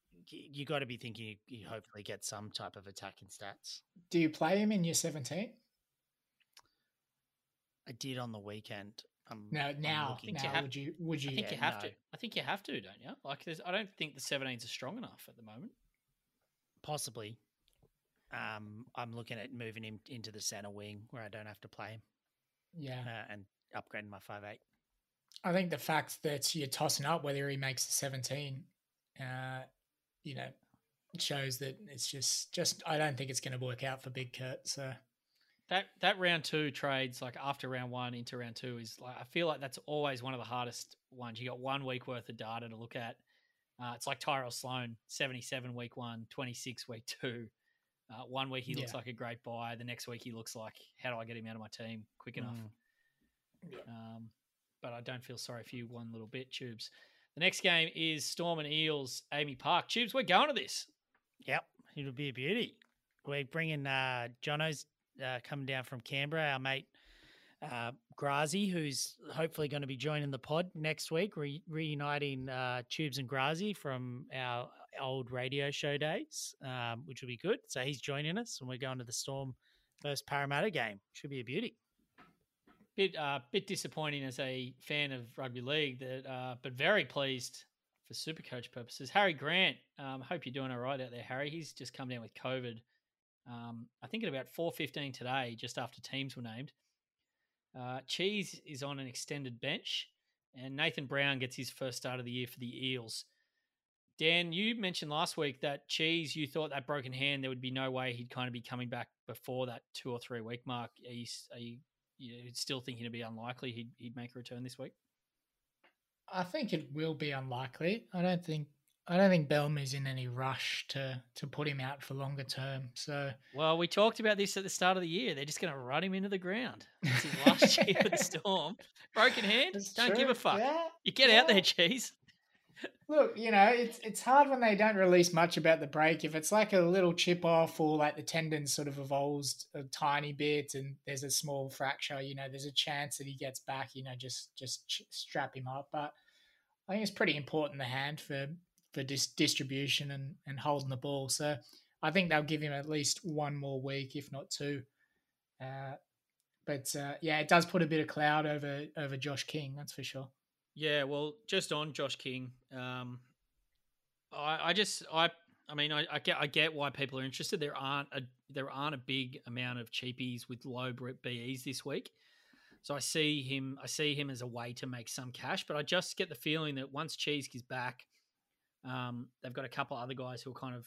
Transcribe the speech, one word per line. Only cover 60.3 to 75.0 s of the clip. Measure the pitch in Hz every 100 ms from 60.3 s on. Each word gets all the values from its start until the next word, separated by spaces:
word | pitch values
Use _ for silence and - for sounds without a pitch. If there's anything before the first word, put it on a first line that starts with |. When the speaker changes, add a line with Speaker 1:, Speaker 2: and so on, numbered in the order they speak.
| 185 294
Speaker 3:
to |
this. | 320 - - - _ _ _ _ _
Speaker 1:
Yep, | - 151 - _ - -
it'll | 139
be | 127 143
a |
beauty. | 127 135 233 156 - _ _ _ _ -
We're | 143
bringing, | 135 165 160 151 139
uh, | 135 131 123 120 120
Jono's, | - 147 160 147 - _ _ -
uh, | 131 123
coming | - 143 135
down | 135
from | 123 127
Canberra, | - 139 143 160 151
our | 131
mate, | 131 135 - _ - - - - - _
uh, | 151 120 117 135 - -
Grazi, | 143 139 151 185 202
who's | 175 151 131 - - -
hopefully | - 156 160 151
gonna | 147 135
be | 135
joining | 143 151 143
the | 135
pod | - 156 180
next | 165 156 151 -
week, | 160 208 160
re-, | 143 143 -
reuniting, | 156 160 147 147 147 143 135 131
uh, | 131 127 123 120
Tubes | - 156 127
and | 123
Grazi | 135 135 160 208 196
from | 147 127 127 123 -
our | 135 127 120 127 - - -